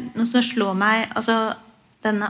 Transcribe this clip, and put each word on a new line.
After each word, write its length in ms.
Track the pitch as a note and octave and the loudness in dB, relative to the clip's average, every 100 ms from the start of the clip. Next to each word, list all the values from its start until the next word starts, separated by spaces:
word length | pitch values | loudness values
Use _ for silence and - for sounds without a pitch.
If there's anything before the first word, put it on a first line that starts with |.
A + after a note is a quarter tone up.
| B3 | -4
noe 120 | - A#3 | -2 0
som 160 | B3 | 2
slår 320 | A#3+ B3 G3+ F#3 | 2 0 0 2
meg, 300 | G#3 A3 A3 - | 2 2 0 -4
altså, 380 | A#3 A3+ A3 - - - _ _ | 0 2 0 -4 -12 -20 _ _
denne 240 | G#3+ G#3+ | -2 0